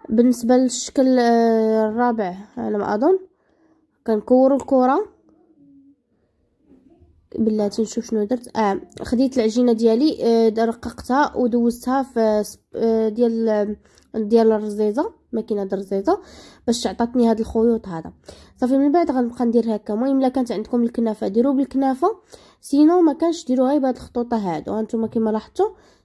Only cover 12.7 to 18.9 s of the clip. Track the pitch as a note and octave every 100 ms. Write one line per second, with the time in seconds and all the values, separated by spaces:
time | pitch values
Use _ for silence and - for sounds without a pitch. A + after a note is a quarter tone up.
12.7 | - A3+ A3+ A3 G#3+ A#3+ A3+ A3+ G#3+ G#3
13.7 | G#3 _ _ _ - G#3 A3+ A3 G#3+ G#3+
14.7 | G#3 G#3+ G#3+ G4 - - A3+ A3 G#3 G3
15.7 | F#3+ G3 G3 G3 G4 - - - - -
16.7 | A#3 A3+ F#3+ A#3 B3 A#3 A3 A3 A#3 A#3
17.7 | A3+ G3+ E3 - - - - - - B3
18.7 | C4+ C#4+